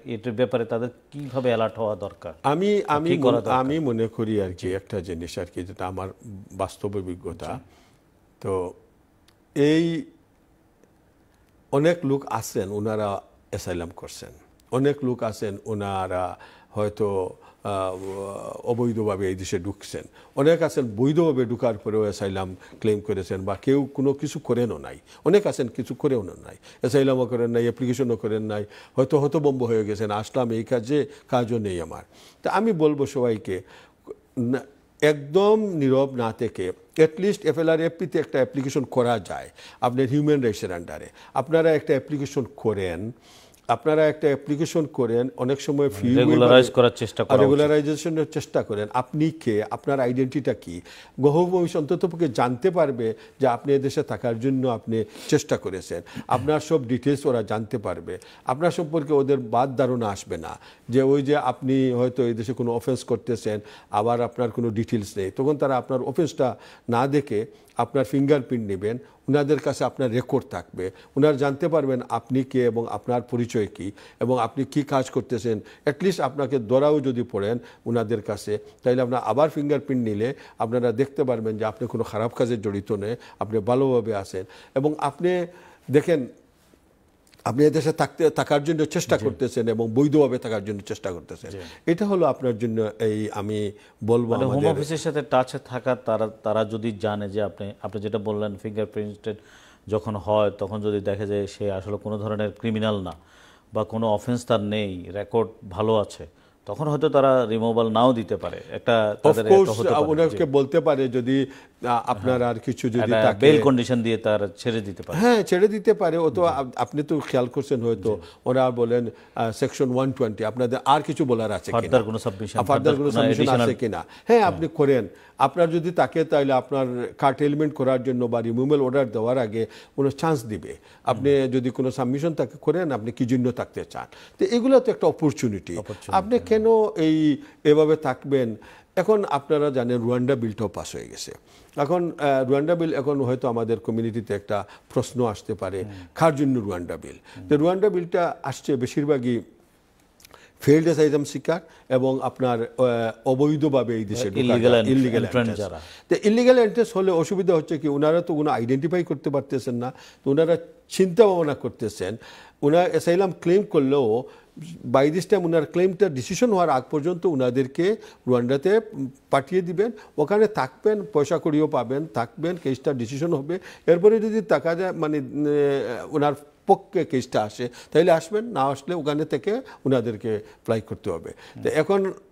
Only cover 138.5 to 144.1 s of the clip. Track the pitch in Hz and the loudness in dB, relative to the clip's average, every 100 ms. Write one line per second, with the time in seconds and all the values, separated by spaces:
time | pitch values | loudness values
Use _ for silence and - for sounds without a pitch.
138.5 | 107 - - _ - 180 214 196 143 - | -4 -14 -20 _ -2 2 2 2 -2 0
139.5 | 147 147 131 120 123 117 123 123 135 113 | 0 2 0 0 0 0 0 2 0 0
140.5 | 101 104 - 80 65 58 - - - _ | -4 -6 -6 -10 -12 -12 -14 -16 -16 _
141.5 | - - - 139 175 170 - 143 135 127 | -20 -14 -4 0 0 -2 -2 0 2 2
142.5 | 139 151 170 165 143 131 143 123 127 131 | 2 2 0 0 -2 -2 0 0 0 0
143.5 | 117 113 110 - 113 113 | -2 -2 -2 -2 -4 -2